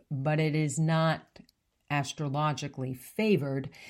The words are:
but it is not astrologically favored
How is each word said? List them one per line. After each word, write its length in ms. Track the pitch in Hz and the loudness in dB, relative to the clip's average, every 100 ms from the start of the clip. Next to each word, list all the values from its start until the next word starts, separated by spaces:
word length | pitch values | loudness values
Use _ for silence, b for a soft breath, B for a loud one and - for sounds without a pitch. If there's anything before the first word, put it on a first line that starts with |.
| - | -8
but 300 | 139 139 151 | -4 0 2
it 140 | 156 | 2
is 240 | 151 151 127 | 2 0 0
not 420 | 160 160 160 156 - - - _ _ _ - | 2 4 2 0 -6 -20 -20 _ _ _ -4
astrologically 1040 | 143 131 - 147 139 151 143 143 139 127 | -2 -2 -4 -4 0 0 0 -6 -6 -8
favored 760 | 127 - - 220 196 139 135 139 B B | -8 -10 -2 4 4 2 -2 -6 B B